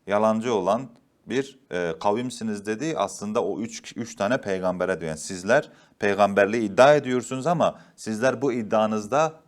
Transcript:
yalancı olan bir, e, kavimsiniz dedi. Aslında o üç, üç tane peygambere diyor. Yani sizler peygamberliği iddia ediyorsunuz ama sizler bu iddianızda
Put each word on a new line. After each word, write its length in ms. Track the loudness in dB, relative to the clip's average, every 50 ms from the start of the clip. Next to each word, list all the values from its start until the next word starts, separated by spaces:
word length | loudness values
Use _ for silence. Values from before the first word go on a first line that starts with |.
| -6 -2
yalancı 460 | 0 2 2 2 2 0 0 0 0
olan 360 | 0 2 2 0 0 -2 -8 -16 -20 _ _ _ _ -10
bir, 340 | -6 -4 -4 -4 -4 -8 _ _ -8
e, 280 | -6 -4 -2 -4 -4 -2
kavimsiniz 680 | 0 0 0 0 -2 -6 -8 -8 -6 -6 -6 -6 -4
dedi. 280 | -6 -6 -4 -4 -4 -2 -2
Aslında 460 | -4 -4 -4 -8 -8 -4 -2 -2 -2
o 160 | -2 -4 -6
üç, 380 | -6 -8 -10 -14 -16 -14 -12 -10
üç 180 | -10 -10 -6
tane 260 | -4 -2 -2 -2 -2
peygambere 580 | -2 -4 -4 -2 -2 -2 -2 -2 -2 -2 -2 -2
diyor. 100 | -4 -6
Yani 100 | -8 -8
sizler 500 | -10 -10 -10 -6 0 2 2 2 2 -2 -10 -20 -20 _ _ -4
peygamberliği 640 | -2 0 4 4 4 4 6 4 4 4 4 0 -2
iddia 320 | 2 6 8 8 8 8
ediyorsunuz 520 | 6 4 0 -2 -2 -4 -4 -6 -4 -2 0
ama 320 | 0 2 2 0 0 -2 -12 _ _
sizler 460 | -14 -8 -6 -4 0 0 0 0 0
bu 100 | 0 -2 -2
iddianızda 800 | -2 -2 0 2 2 2 2 0 -2 -4 0 0 2 2 0 -2 -6 _